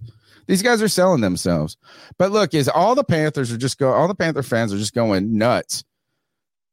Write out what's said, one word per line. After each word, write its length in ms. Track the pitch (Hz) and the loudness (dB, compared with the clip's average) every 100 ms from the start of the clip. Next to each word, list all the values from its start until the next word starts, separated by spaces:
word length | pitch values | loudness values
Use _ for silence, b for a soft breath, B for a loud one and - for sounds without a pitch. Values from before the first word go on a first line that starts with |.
| B B B B - | B B B B -2
These 160 | 185 | 0
guys 180 | 233 233 | 2 0
are 60 | 214 | 0
selling 340 | - 185 160 | 2 2 2
themselves. 560 | 104 90 92 85 76 - B B B - | 0 -2 -2 -2 -2 -8 B B B -4
But 140 | 190 | 0
look, 220 | 214 190 | 2 0
is 140 | 160 131 | 0 0
all 260 | 156 190 | 2 2
the 100 | 254 | 2
Panthers 480 | 254 165 156 143 120 | 0 0 0 -2 -4
are 40 | 117 | -4
just 200 | 131 - | -6 0
go-, 140 | 135 | 2
all 140 | 113 165 | 2 0
the 80 | 202 | 0
Panther 280 | 165 143 | -4 -4
fans 300 | 131 117 113 | -2 -2 -2
are 40 | 98 | -4
just 160 | 104 | -4
going 440 | 120 113 95 104 110 | -2 0 0 0 0
nuts, 460 | 117 101 - - - _ _ _ _ _ _ _ _ | 2 0 -2 -10 -12 _ _ _ _ _ _ _ _